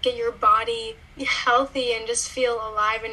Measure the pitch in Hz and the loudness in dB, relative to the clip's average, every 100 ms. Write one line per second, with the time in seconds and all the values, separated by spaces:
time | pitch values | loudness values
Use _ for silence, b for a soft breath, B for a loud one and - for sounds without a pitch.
0 | 254 240 233 233 220 226 226 233 226 226 | -2 -2 -4 2 4 4 2 -4 -6 -12
1 | - - 277 - - 240 269 277 247 226 | -18 -8 -4 0 4 2 2 -2 -2 -2
2 | 220 233 - - 247 233 220 214 214 220 | -2 -4 -4 0 0 0 -4 0 0 0
3 | 220 | -6